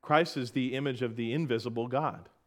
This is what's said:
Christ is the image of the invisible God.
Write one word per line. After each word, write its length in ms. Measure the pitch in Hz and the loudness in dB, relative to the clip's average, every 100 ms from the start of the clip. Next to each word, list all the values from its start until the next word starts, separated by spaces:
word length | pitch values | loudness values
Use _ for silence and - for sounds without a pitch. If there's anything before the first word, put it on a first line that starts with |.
Christ 380 | - 151 165 - | 4 4 4 0
is 140 | 123 | -2
the 220 | 139 127 | 0 0
image 280 | 127 143 127 | 0 -2 -2
of 140 | 120 113 | -4 -2
the 180 | 117 | -2
invisible 520 | 135 160 113 117 117 120 | 0 0 0 -2 -4 -2
God. 440 | 127 151 85 - _ | 0 0 -4 -14 _